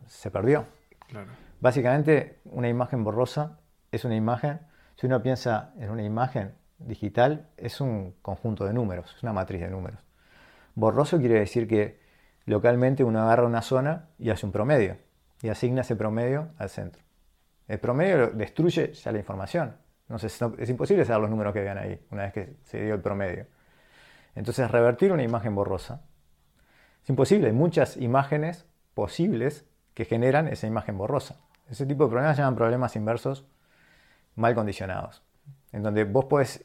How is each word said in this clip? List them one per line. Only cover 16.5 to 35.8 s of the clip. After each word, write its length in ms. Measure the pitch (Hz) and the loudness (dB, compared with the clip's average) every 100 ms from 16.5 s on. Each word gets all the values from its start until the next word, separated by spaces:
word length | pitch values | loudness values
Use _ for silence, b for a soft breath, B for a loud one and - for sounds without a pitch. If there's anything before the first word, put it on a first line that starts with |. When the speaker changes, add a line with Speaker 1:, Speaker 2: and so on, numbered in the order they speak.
| - | -10
Speaker 1:
al 120 | 98 | -10
centro. 320 | - 107 - _ _ _ _ _ _ - | -8 -12 -14 _ _ _ _ _ _ -10
El 100 | 107 | -4
promedio 500 | 120 127 185 165 117 | -2 2 2 4 2
destruye 600 | 110 104 - 170 170 143 | 0 -6 0 2 2 -2
ya 180 | - - | -4 -6
la 60 | 110 | -6
información. 580 | 101 98 95 175 131 - _ _ _ | -6 -8 -4 -4 -4 -8 _ _ _
Entonces, 320 | 113 110 - | -8 -8 -4
no, 140 | 120 - | -6 -4
es 100 | 120 | -4
imposible 360 | 123 143 196 | -4 2 2
saber 180 | 113 113 | 4 2
los 80 | 107 | 2
números 220 | 110 104 | 0 -2
que 80 | 104 | -2
vean 180 | 98 98 | -4 -6
ahí, 260 | 101 98 - | -8 -10 -10
una 140 | 104 | -8
vez 80 | 98 | -6
que 240 | 107 98 143 | -8 -10 -14
se 180 | _ 113 | _ -8
dio 120 | 107 | -4
el 60 | 104 | -4
promedio. 460 | 85 98 95 90 110 b b b b b b b b | -4 -4 -4 -6 -12 b b b b b b b b
Entonces, 340 | - 110 120 120 | -10 -6 -2 0
revertir 420 | 120 120 120 196 | 4 4 4 2
una 100 | 170 | 2
imagen 320 | 117 113 107 | 0 -2 -2
borrosa 480 | 101 101 92 - 127 - _ _ _ _ _ b b b b | -2 -2 -4 -8 -16 -16 _ _ _ _ _ b b b b
es 60 | - | -2
imposible. 360 | 131 - 208 135 | 2 4 6 4
Hay 60 | |
muchas 440 | 113 170 160 127 - | 4 2 4 0 0
imágenes 680 | 123 131 135 151 156 170 _ _ _ | 0 0 0 -2 -4 -8 _ _ _
posibles 720 | - 104 - 180 120 131 151 - _ _ | -6 -6 0 0 0 -2 -4 -14 _ _
que 100 | - | -10
generan 440 | 110 113 123 139 160 | -4 0 2 2 0
esa 180 | 107 107 | -4 -4
imagen 320 | 110 - 101 | -4 -4 -6
borrosa. 380 | 104 139 - - _ _ _ | -2 -4 -4 -14 _ _ _
Ese 160 | 117 139 | -8 -4
tipo 180 | 143 | 2
de 60 | 143 | 2
problemas 260 | 120 123 127 | 4 2 2
se 60 | |
llaman 140 | 139 113 | 2 2
problemas 400 | 113 123 123 110 | 2 2 0 -2
inversos 500 | 107 117 135 139 - b b b b b b b b | -2 -2 -4 -6 -12 b b b b b b b b
mal 200 | - 113 | 0 2
condicionados, 680 | 113 107 98 98 95 95 - _ _ - - _ | 2 -2 -4 -6 -6 -8 -14 _ _ -20 -20 _
en 100 | 107 | -6